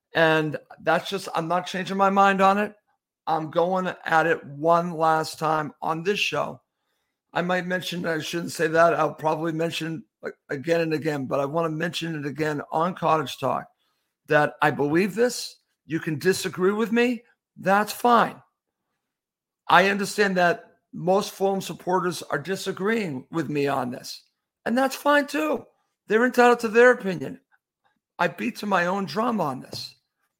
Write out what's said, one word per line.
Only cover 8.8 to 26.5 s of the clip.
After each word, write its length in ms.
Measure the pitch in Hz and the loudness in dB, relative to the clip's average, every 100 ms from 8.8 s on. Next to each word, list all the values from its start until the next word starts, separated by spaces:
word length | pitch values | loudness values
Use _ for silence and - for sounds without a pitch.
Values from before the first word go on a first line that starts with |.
| 170 | 4
I'll 180 | 147 151 | 4 0
probably 400 | 147 160 156 165 | -2 -2 -2 -2
mention, 520 | 160 165 - 160 160 - _ | -2 -4 -4 -6 -8 -12 _
like, 120 | - - - | -14 -12 -10
again 320 | 139 143 165 | -6 0 0
and 140 | 165 | 0
again, 320 | 156 156 143 131 | -2 -2 -4 -2
but 140 | 139 | -2
I 40 | |
wanna 240 | 139 160 165 | -2 -2 -2
mention 460 | 156 175 - 165 | -2 -6 -6 -6
it 120 | 156 143 | -6 -6
again 360 | 135 156 147 - | -4 -4 -4 -4
on 220 | 156 175 | -2 -2
Cottage 420 | 180 160 156 143 - | 0 0 2 0 -4
Talk 280 | 131 73 - _ _ _ _ _ - | -4 -4 -6 _ _ _ _ _ 0
that 260 | 147 147 - | 2 2 2
I 80 | 151 | 0
believe 440 | 131 143 160 202 | 2 0 2 0
this. 420 | 180 247 240 - - _ _ | 0 -2 -2 -10 -14 _ _
You 160 | - 156 | -8 -6
can 180 | 170 147 | -4 -2
disagree 540 | 180 185 185 151 185 | 0 0 -2 -2 0
with 180 | 208 220 | 2 0
me. 320 | 233 240 233 - _ _ - | 2 2 0 -8 _ _ -8
That's 360 | 180 202 214 | 0 2 0
fine. 500 | - 240 233 170 - _ _ _ _ _ _ _ _ _ _ _ _ - | 0 2 4 2 -2 _ _ _ _ _ _ _ _ _ _ _ _ 4
I 220 | 165 190 | 6 6
understand 460 | 202 190 - 202 185 | 2 -2 0 0 2
that 280 | 175 170 - _ _ | 2 2 -4 _ _
most 400 | - 165 196 202 | -6 0 2 0
Fulham 280 | - 196 196 | -2 0 0
supporters 600 | - 170 - 180 175 151 | -4 -8 0 0 0 -4
are 160 | - 147 | -4 -6
disagreeing 880 | 143 190 190 175 196 226 190 131 - | -4 -6 -6 -4 -2 -2 -2 -6 -8
with 180 | 165 139 | -6 -4
me 200 | 147 143 | -2 0
on 240 | 135 127 | -2 -4
this, 320 | 127 - - _ _ _ _ | -8 -12 -16 _ _ _ _
and 120 | - 240 | -2 0
that's 200 | 269 - | 0 0
fine 320 | 285 294 285 | 2 2 2
too. 360 | 294 311 262 - _ _ _ - | -2 -2 -4 -8 _ _ _ -2
They're 160 | 214 | 2
entitled 340 | 254 247 240 | 2 6 6